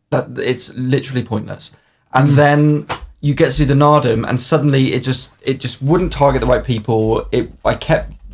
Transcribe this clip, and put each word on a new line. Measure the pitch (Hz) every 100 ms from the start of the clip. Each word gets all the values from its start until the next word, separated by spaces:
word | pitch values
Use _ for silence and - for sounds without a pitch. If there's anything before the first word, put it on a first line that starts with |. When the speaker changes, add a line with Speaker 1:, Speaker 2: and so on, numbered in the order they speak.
| -
Speaker 1:
That, | 131 131 123
it's | 139 127 - -
literally | 127 135 135 127
pointless. | 120 113 110 95 - - _ _ _
And | 131 143
Speaker 2:
Mm. | 143
Speaker 1:
then | 147 147 151 147 - - - -
you | 147 139
get | 147
to | 139
do | 139
the | 139
Nardum, | 147 151 127 113 -
and | 127
suddenly | - 151 143 135 135
it | 127
just, | 131 127 - -
it | - 135
just | 123 -
wouldn't | 135 175 175
target | - 139 131
the | 120
right | 120
people. | - 113 113 110 110 113 -
It, | 127 - -
I | 113 120
kept | - 160 - - -